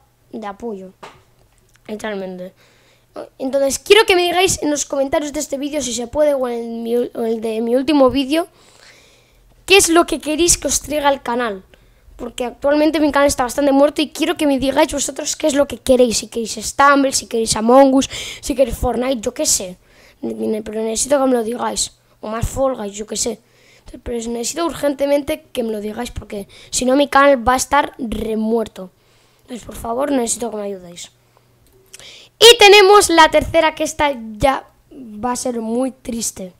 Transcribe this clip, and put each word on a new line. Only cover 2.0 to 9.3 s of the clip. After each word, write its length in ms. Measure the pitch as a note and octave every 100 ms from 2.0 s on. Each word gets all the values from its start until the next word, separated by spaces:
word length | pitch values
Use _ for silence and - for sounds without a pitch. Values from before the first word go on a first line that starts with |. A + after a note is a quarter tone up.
| A3 G3+ F#3+ F3+ F#3 - _ _ _ _ _ - - -
Entonces, 420 | C4 C#4 C#4 -
quiero 260 | - G#4 -
que 100 | F4+
me 60 |
digáis 400 | F4 F4 F#4+ -
en 80 | D4
los 160 | C#4+ -
comentarios 480 | C#4 C4+ D#4+ D4
de 60 | D4
este 180 | D4 C#4
vídeo, 240 | C#4+ D4
si 120 | B3
se 140 | A3+ A#3
puede, 280 | D4 D4+ C4+
o 120 | B3
en 360 | A#3 A#3 A#3
mi 100 | A#3
ul-, 180 | A#3+ - -
o 80 |
el 180 | A3+ A#3
de 180 | A3+ A3
mi 160 | A#3 B3+
último 360 | C#4 D4 C4
vídeo, 360 | C4+ C4 D#4+ - _ _ _ - - _ _ _